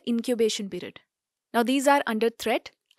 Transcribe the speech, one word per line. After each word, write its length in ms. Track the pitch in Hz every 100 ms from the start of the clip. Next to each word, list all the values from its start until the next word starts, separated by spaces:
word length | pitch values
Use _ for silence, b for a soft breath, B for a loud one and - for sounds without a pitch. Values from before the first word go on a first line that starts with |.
| -
incubation 640 | 233 226 233 220 - 196
period. 300 | 180 127 - - _ _ _ _
Now, 100 | 233
these 240 | 240 277 269
are 160 | 285 254
under 240 | 220 233
threat 400 | - 220 240 - - _